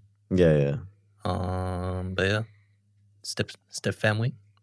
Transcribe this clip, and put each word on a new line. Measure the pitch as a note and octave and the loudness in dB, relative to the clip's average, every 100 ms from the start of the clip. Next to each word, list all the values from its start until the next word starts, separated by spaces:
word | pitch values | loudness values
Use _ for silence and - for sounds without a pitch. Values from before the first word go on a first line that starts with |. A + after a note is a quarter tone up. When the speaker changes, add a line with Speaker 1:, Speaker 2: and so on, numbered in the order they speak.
| _ _ - | _ _ -2
Speaker 1:
Yeah, | F#2 F2 D2+ | 4 6 6
yeah. | C#2+ C#2+ - _ _ _ F#2+ | 4 0 -6 _ _ _ -4
Speaker 2:
Um, | F#2 F#2 F#2 F#2 F2+ F#2 F#2 F#2 F#2 | -4 -2 -4 -4 -4 -4 -6 -6 -2
but | F#2+ | 0
yeah, | G#2+ A2 - _ _ _ _ _ _ | 0 -2 -12 _ _ _ _ _ _
step, | - - A#2+ - _ | -12 -6 -6 -8 _
step | - - G2+ | -8 -6 -2
family | A2 G#2+ A#2 - _ _ | 0 0 -2 -6 _ _